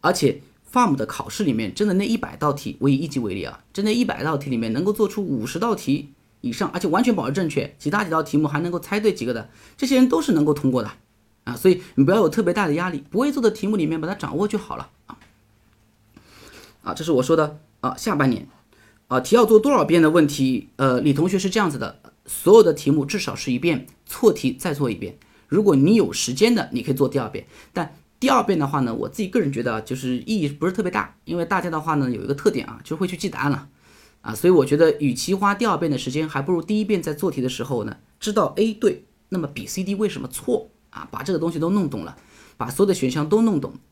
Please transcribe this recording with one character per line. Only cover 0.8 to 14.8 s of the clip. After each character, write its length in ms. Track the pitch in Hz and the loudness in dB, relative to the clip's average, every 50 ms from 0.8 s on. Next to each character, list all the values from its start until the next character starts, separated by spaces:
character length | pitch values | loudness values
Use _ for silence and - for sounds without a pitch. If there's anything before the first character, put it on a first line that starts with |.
| 247 208 139 | 2 2 2
的 100 | - 110 | -2 -2
考 220 | - - - - | -8 -6 -10 -10
试 160 | 107 - - 208 | -10 -6 -4 -2
里 100 | 156 117 | 0 0
面， 200 | 110 113 95 - | 0 -2 -4 -2
真 140 | - 208 | -2 0
的 60 | 208 180 | 2 2
那 100 | 190 202 | 0 2
一 120 | - 226 | 0 -2
百 180 | 226 226 - - | -2 -4 -8 -8
道 180 | - 156 147 139 | -4 -2 -2 -2
题， 240 | 143 - 110 - - | -2 -6 -10 -8 0
我 100 | - 143 | 2 2
以 60 | 139 | 2
一 120 | 135 160 | 2 0
级 120 | 147 139 135 | -4 -4 -4
为 140 | 117 101 92 | -4 -4 -4
例 100 | 98 78 | -6 -8
啊， 200 | 62 - - _ _ _ | -10 -12 -14 _ _ _
真 100 | - 202 | -4 -2
的 80 | 214 | 0
一 140 | 214 233 247 | 2 0 0
百 180 | - - - 131 | -2 -2 -4 -4
道 140 | 156 160 | -4 -4
题 140 | 139 143 143 | -4 -4 -4
里 60 | 127 | -2
面 140 | 113 113 113 110 | -2 -2 -2 -2
能 100 | 131 175 | 0 0
够 100 | 202 208 | 0 0
做 140 | 208 214 | 0 0
出 180 | 202 - 214 196 | -2 0 -4 -4
五 220 | 170 143 117 107 | -2 -4 -4 -4
十 100 | 135 - | -6 -4
道 160 | 170 208 240 208 | -4 -2 -2 -2
题 400 | - - - 139 - - - - _ _ _ _ _ | -4 -2 -2 -2 -2 -4 -12 -20 _ _ _ _ _
以 100 | - 120 | -8 -8
上， 180 | 113 - 202 - | -4 -4 -6 -4
而 100 | - 180 | -4 -4
且 80 | - | -2
完 160 | 170 156 185 240 | 0 0 2 2
全 120 | 254 226 | 2 0
保 120 | 175 120 | 0 -2
持 60 | 123 143 | -2 -2
正 160 | 190 190 156 | -2 -2 -2
确， 260 | - 139 139 143 - _ | -2 -4 -4 -4 -10 _
其 100 | - 147 | -6 -2
他 140 | 175 208 208 | -2 -2 -2
几 80 | 170 | 0
道 100 | 160 160 | -2 -2
题 160 | 156 - - | -2 0 0
目 100 | 143 156 | 0 0
还 120 | 143 147 147 | 0 -2 -2
能 120 | 170 175 | -4 -2
够 80 | 175 170 | -4 -6
猜 200 | 175 - 196 214 | -6 -4 -4 0
对 120 | 214 214 | 0 0
几 140 | - - 113 | 0 0 -4
个 80 | 120 120 | -4 -4
的， 160 | 113 107 - _ - - - _ | -6 -8 -12 _ -20 -20 -20 _
这 120 | - 277 | -6 -2
些 80 | 254 269 | 2 4
人 120 | 254 254 | 4 6
都 140 | 254 - 330 | 6 4 0
是 120 | 302 - 196 | 2 2 2
能 120 | 151 151 | 4 4
够 80 | 151 147 | 2 2
通 160 | 143 - 135 | 2 0 0
过 140 | 123 123 107 | 0 0 -2
的 80 | 107 - _ _ _ _ _ _ _ _ _ _ | -4 -10 _ _ _ _ _ _ _ _ _ _
啊。 100 | - 120 | -12 -10
所 160 | - - 190 | 2 4 4
以 100 | 180 180 - - - | 4 4 -2 -6 2
你 80 | - 135 | 2 4
不 80 | 151 | 4
要 60 | 190 | 4
有 120 | 226 196 156 | 4 2 2
特 140 | - - 202 | 2 0 0
别 100 | 170 170 | 0 0
大 140 | 214 202 | 0 0
的 60 | 160 147 | 0 0
压 160 | 160 175 185 | -2 -2 -4
力， 140 | 170 139 - - | -6 -8 -12 -4
不 100 | - 202 | -2 0
会 120 | 262 294 | 0 0
做 100 | 277 294 | 0 2
的 80 | 233 214 | 2 0
题 160 | 214 - - | 0 0 -4
目 100 | 196 220 | -2 0
里 120 | 202 160 | 0 0
面 120 | 127 160 160 | -2 -2 -4
把 80 | 156 | -4
它 60 | 165 202 | -6 -6
掌 240 | - - - - | -6 -8 -6 -4
握 100 | 151 202 | -4 -2
就 100 | 208 214 202 | -2 -2 -6
好 160 | - - - | -6 -8 -12
了 140 | - | -12